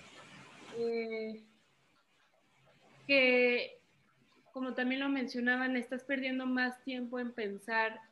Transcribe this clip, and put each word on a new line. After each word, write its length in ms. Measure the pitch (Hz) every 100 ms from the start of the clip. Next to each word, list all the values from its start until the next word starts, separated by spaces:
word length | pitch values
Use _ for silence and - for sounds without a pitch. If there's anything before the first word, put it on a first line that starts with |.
| - - - - - - - 233
Eh, 640 | 233 233 226 220 220 220 - _ _ _ _ _ _ _ _ _ _ _ _ _ - - -
que, 720 | 277 254 247 247 240 - - _ _ _ _ _ _ _
como 200 | 262 254
también 280 | 240 247 262
lo 80 | 277
mencionaban, 680 | 277 240 247 247 254 262 254
estás 260 | 233 254
perdiendo 420 | - 269 262 262 254
más 380 | 254 254 254
tiempo 360 | 269 254 240 247
en 140 | 240
pensar 680 | 240 208 202 - 226 220 226 -